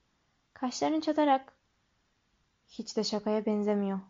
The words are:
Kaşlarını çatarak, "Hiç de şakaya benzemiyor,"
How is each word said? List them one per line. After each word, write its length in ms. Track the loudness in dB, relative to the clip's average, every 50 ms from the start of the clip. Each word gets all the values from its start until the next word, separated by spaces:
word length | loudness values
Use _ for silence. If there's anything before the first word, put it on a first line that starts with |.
| _ _ _ _ _ _ _ _ _ _ -12
Kaşlarını 480 | -8 -6 -6 -4 -2 0 0 0 0
çatarak, 520 | 0 0 2 4 4 4 4 2 2 -4 -20 _ _ _ _ _ _ _ _ _ _ _ _ _ _ _ _ _ _ _ _ _ _
"Hiç 300 | _ -14 -14 -12 -8 -4
de 60 | -4 -2
şakaya 420 | -2 -2 -2 -2 0 0 0 0
benzemiyor," 540 | 0 0 0 0 0 0 0 0 -2 -2 -4 -6 -10